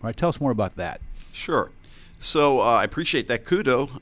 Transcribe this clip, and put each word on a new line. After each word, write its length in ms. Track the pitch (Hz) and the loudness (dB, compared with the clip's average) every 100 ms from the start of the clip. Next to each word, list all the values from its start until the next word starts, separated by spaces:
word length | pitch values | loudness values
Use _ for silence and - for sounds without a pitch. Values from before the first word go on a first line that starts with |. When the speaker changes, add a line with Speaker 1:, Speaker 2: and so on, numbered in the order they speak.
Speaker 1:
right? 160 | 113 - | -8 -2
Tell 140 | 170 | -2
us 100 | - | 0
more 100 | 139 | 0
about 240 | 107 95 - | 0 -2 -4
that. 240 | 85 - - - - | -8 -8 -12 -14 -14
Speaker 2:
Sure. 380 | - - 139 - - - - - - | -12 -2 -2 -2 -8 -20 -20 -20 -8
So, 420 | - 156 147 131 | -2 2 4 4
uh, 40 | |
I 200 | 113 113 | 4 4
appreciate 420 | 107 - 170 139 110 | 2 -2 -2 -2 0
that 160 | 120 | -4
kudo. 560 | - 180 139 127 139 127 | 0 0 2 0 0 -6